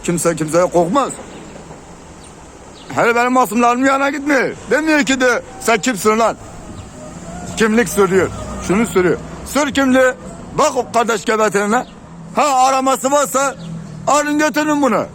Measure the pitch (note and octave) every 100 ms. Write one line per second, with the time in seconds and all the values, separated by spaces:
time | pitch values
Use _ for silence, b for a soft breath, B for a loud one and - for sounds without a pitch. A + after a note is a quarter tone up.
0 | - F3 E3+ E3 D#3 E3 F3+ E3+ E3+ C4+
1 | A#3 - - - - - - - - -
2 | - - - - - - - - - -
3 | G3+ A#3 A#3+ B3+ G3+ G#3+ A#3+ B3 C4+ C4+
4 | C#4 C#4+ C#4 C#4 F3+ - - B3+ D#4+ D4+
5 | A#3 C4 B3+ A3+ - - - A3+ - G#3
6 | G#3+ A3 A3+ D#3 - - - - - -
7 | - - - - - - A3 A3 G3+ G3
8 | G3 F#3+ D3 - - - - F#3 A#3 F#3+
9 | F3 A#2+ - - - C4+ D4 C4 C4+ B3+
10 | B3+ C4 - - - - D4 C4 A#3 A#3
11 | A3+ A3+ - A3 G#3+ F#3 G3+ A#3 B3 -
12 | - - - - D4 C4 C4 C4 C4 C4
13 | B3+ C#4+ C4+ C4 C#4 - - - - -
14 | - C#4 D4 D4 D4+ D4 D4+ D4 C4+ G3
15 | G#2+